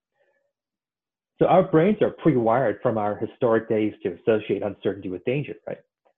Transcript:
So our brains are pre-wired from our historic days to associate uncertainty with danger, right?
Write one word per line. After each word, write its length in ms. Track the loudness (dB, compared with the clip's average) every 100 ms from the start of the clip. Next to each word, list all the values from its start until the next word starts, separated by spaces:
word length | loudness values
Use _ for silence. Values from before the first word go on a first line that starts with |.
| _ _ _ _ _ _ _ _ _ _ _ _ _ _
So 60 | 4
our 180 | 4
brains 380 | 4 4 4 2
are 80 | -2
pre-wired 720 | 0 0 2 2 2 0 -2
from 160 | -2 -2
our 180 | -2 -4
historic 540 | -8 -2 0 0 0
days 240 | -2 -2 -4
to 140 | -8 -4
associate 440 | 0 0 0 -4
uncertainty 440 | -4 -6 -6 -6 -8
with 160 | -8
danger, 300 | -4 -4 -6 -12 -14
right? 100 | -16 _ _ _